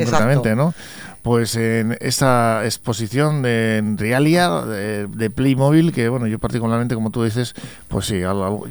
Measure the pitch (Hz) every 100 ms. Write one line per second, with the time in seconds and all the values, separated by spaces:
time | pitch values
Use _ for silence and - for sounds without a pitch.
0 | - - 110 143 117 110 160 - - -
1 | - - 117 120 110 113 113 113 110 117
2 | 139 - 135 123 117 110 113 - - 104
3 | 110 123 151 151 123 117 113 110 107 104
4 | 107 127 151 170 175 165 117 104 104 104
5 | 101 107 110 135 135 131 135 156 165 -
6 | 117 127 113 110 113 120 113 117 120 120
7 | 110 120 117 113 120 - 123 - - 104
8 | 95 101 90 98 95 104 -